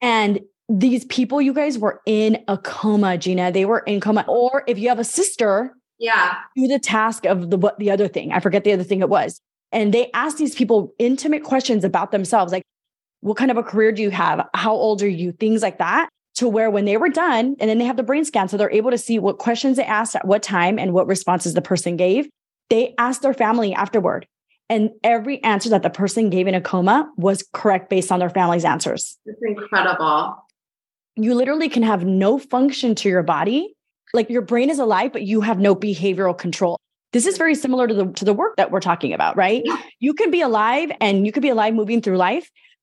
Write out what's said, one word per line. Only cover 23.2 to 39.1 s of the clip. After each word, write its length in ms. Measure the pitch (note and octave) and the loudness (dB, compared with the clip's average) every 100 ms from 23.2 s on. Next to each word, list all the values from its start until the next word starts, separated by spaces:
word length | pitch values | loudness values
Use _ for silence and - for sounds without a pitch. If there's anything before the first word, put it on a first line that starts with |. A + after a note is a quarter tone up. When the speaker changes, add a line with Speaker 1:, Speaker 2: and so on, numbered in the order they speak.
Speaker 1:
their 120 | C4+ | -2
family 400 | C4 G#3+ A#3 G#3 | 0 0 2 0
afterward, 540 | F#3 G3 A3 F3 - - _ _ _ - | -2 -2 0 0 -2 -8 _ _ _ -4
and 200 | A3+ G#3+ - | 0 0 0
every 380 | A3 A#3 A3 C4+ | 0 0 0 -4
answer 260 | A3 G3+ A3+ | -2 0 2
that 140 | G#3 | 0
the 60 | F3 | 0
person 400 | F3 G3 A#3 A3 | -2 -2 0 0
gave 180 | F#3 F#3 | 0 0
in 80 | F#3 | -2
a 60 | |
coma 480 | F3+ F#3 F#3 B3+ D4+ - | -2 0 2 2 0 -2
was 320 | F#3 G3 - | 0 -2 -6
correct 360 | - G#3+ F#3+ F#3+ | -4 0 0 0
based 220 | F#3+ F#3 | -2 0
on 80 | F3+ | 0
their 100 | F3 | 0
family's 360 | F#3 F3 E3+ E3+ | 2 2 2 2
answers. 520 | - - - - - G#3+ | 0 -2 -6 -8 -14 -20
Speaker 2:
That's 120 | G#3+ | -8
incredible. 920 | A3+ G3+ G#3 G3 F#3 F3 D#3 D3+ - - _ _ _ _ _ _ _ - | -8 -6 -4 0 0 0 0 0 -2 -8 _ _ _ _ _ _ _ -4
Speaker 1:
You 200 | A3 B3 | 0 2
literally 340 | B3+ D4+ D#4+ | 0 0 -2
can 140 | B3 | 0
have 200 | A3 G3 | 2 0
no 340 | F3+ F#3+ G3 C4+ | 0 2 2 0
function 580 | - B3+ C#4 C4 B3 G3+ | 0 0 0 0 -2 0
to 140 | G3+ | 0
your 140 | F3+ | 0
body. 500 | E3+ D3+ F3+ C4 G4+ - _ _ _ | 2 0 0 -2 -4 -10 _ _ _
Like, 160 | A#3+ A3+ | -2 0
your 120 | A#3+ | -2
brain 280 | F#3+ A#3 C#4 | 0 0 2
is 100 | C#4+ | 0
alive, 340 | A#3 F#3+ B3 | 0 0 0
but 80 | - | -4
you 200 | G3 A3 | -2 -2
have 180 | G#3 G3 | 0 2
no 160 | G3+ F#3+ | 2 2
behavioral 600 | G#3+ E3 G3 F3+ F#3+ F3 | 0 -2 -2 0 0 -2
control. 420 | F3+ - F3+ E3+ _ _ _ | -6 -2 -2 -2 _ _ _
This 120 | A#3+ D#4+ | 0 0
is 120 | F#4 | 0
very 180 | D#4+ D4+ | 2 2
similar 320 | C4+ B3+ A#3+ | 0 0 2
to 60 | |
the, 120 | G#3 F#3+ | 0 -2
to 120 | F3 G3+ | -2 0
the 80 | |
work 240 | G#3 G#4+ A4 | 0 0 0
that 140 | F#3 | 0
we're 100 | F#3 | 0
talking 320 | F3+ E3+ C3 | 0 -2 -2